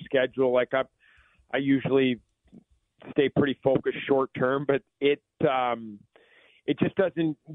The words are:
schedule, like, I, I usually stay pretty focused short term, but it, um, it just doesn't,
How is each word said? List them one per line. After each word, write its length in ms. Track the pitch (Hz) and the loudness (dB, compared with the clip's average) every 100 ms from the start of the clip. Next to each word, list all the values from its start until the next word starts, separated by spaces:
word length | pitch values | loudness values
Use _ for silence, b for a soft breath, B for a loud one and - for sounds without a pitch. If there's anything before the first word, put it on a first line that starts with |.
schedule, 480 | - 135 127 123 135 | -2 0 0 0 0
like, 220 | 123 123 | 2 0
I, 100 | 135 127 _ b b b b _ | -2 -4 _ b b b b _
I 40 | 123 | -2
usually 640 | 139 135 120 135 131 117 _ _ _ - - _ _ _ - | 2 2 2 2 2 -2 _ _ _ -20 -20 _ _ _ -6
stay 180 | - 135 | -2 0
pretty 300 | - 139 127 | 0 -2 -2
focused 340 | 135 131 131 147 - | 0 0 -2 -6 0
short 240 | 139 131 - | 0 0 -2
term, 300 | 127 139 143 | -2 0 0
but 140 | 139 - _ | -2 -4 _
it, 220 | 139 143 _ - 156 | 0 0 _ -2 0
um, 520 | 131 123 117 113 104 _ b b b b b - | 0 -2 -4 -8 -16 _ b b b b b -6
it 140 | 147 | -2
just 160 | 170 - | -2 0
doesn't, 420 | 185 160 165 151 - | -2 0 -2 -4 -8